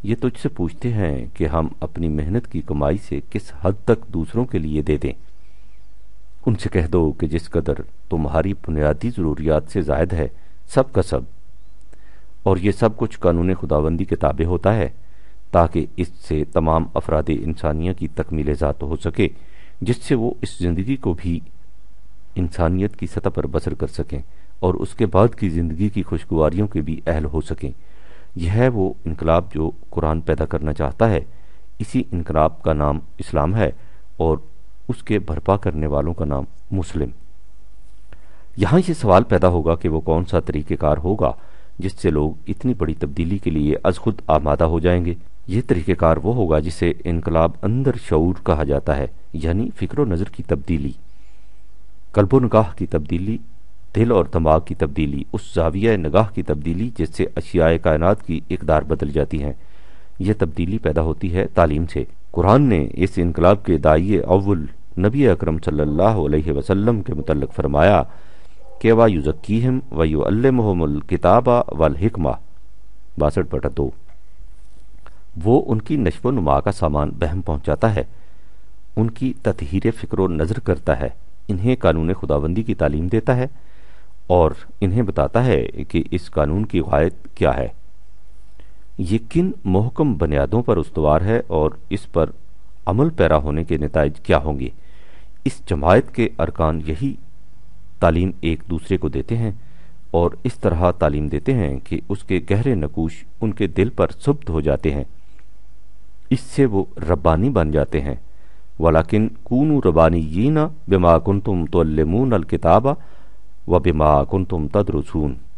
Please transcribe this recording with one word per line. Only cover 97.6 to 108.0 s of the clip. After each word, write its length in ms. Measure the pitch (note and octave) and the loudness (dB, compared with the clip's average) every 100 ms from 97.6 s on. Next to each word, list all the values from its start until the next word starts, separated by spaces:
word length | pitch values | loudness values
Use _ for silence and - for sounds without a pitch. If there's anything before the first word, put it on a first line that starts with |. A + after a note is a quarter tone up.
| - - - - | -8 -8 -8 2
तालीम 320 | E2+ E2 F#2 - | 2 4 0 0
एक 200 | E2 D#2+ - | -2 -2 -4
दूसरे 280 | E2 - F#2 | -6 0 0
को 120 | D#2 | 0
देते 260 | C#2 - A#2 | -2 -2 -2
हैं 180 | A2+ G2 - - - - - | -2 -4 -8 -8 -8 -8 -2
और 240 | E2+ E2+ - C3 | 2 2 0 -4
इस 140 | - | 0
तरह 280 | G2+ E2 F2+ | 0 2 2
तालीम 340 | F2 D#2 D2 D2+ | 4 2 2 -2
देते 240 | D2 - | -2 0
हैं 260 | C3 D#2 C2+ | 2 0 -2
कि 220 | - D#2+ - | -4 -4 -4
उसके 300 | G2+ - F#2 D#2+ | -6 0 -2 2
गहरे 280 | G2+ B2+ G#2+ | 0 2 0
नकूश 480 | D2+ D#2+ E2 - - - | 0 -2 -2 -4 -8 -4
उनके 260 | A2+ G2 G2 | -2 0 -2
दिल 200 | D#2+ G#2+ | 2 0
पर 200 | G#2 F2 | 2 0
सुप्त 360 | - - D3 - | 0 0 0 0
हो 120 | D#2+ | 0
जाते 300 | D2 C#2 D#2+ | 0 2 0
हैं, 140 | C#2+ C2 - - - - - - - - - - - - | -2 -4 -8 -8 -8 -8 -8 -8 -8 -8 -8 -8 -8 -2
इससे 340 | C3 - - C3+ | -2 0 2 2
वो 220 | G2 F#2 - | 2 -2 -4
रब्बानी 500 | D#2 E2+ E2 D#2+ A#2+ | 0 2 4 4 4
बन 200 | A2+ D#2 | 2 2
जाते 280 | D2+ C#2+ | 2 2
हैं। 200 | D#2 | 0